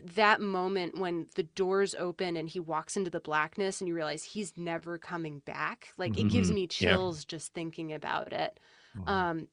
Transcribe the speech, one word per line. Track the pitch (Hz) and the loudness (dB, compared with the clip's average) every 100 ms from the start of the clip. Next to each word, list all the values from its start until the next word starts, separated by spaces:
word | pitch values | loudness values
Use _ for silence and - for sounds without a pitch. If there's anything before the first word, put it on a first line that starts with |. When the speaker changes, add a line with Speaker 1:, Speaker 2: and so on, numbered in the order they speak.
| 180 175 | -4 4
Speaker 1:
that | 208 214 | 6 6
moment | 202 185 185 196 170 - | 2 0 0 0 0 -2
when | 185 170 160 - | -2 -2 -2 -4
the | |
doors | 160 - 185 196 196 - | -2 0 2 4 2 0
open | 175 170 185 170 | -4 -2 -2 -2
and | 160 | -4
he | 180 | -6
walks | 160 156 - 202 | -2 -4 -2 -2
into | 180 | 0
the | 170 | -2
blackness | 156 151 156 - 196 - | 0 2 2 0 -2 -2
and | 180 | -2
you | 170 | -2
realize | 151 156 | -2 -4
he's | - 208 196 - | -6 -6 -6 -6
never | 170 165 165 170 | -4 -4 -6 -10
coming | - 175 160 143 | -6 -6 -6 -8
back, | - - 151 233 - - | -8 -4 -4 -6 -12 -4
like, | 180 101 | -2 2
it | 208 | 4
gives | - - | 6 6
Speaker 2:
Mm-hmm. | 196 | 4
Speaker 1:
me | 175 - | 0 2
Speaker 3:
Yeah. | 180 185 | 6 6
Speaker 1:
chills | 185 156 | 4 -2
just | - 160 - | -8 -10 -10
thinking | 175 165 165 160 | -8 -8 -6 -8
about | 151 151 147 - | -6 -2 -2 -2
it. | - 160 - _ - - 101 | -4 -4 -6 _ -20 -14 -8
Speaker 4:
Wow. | 92 190 175 | -2 0 2
Speaker 1:
Um, | 165 156 | -2 -4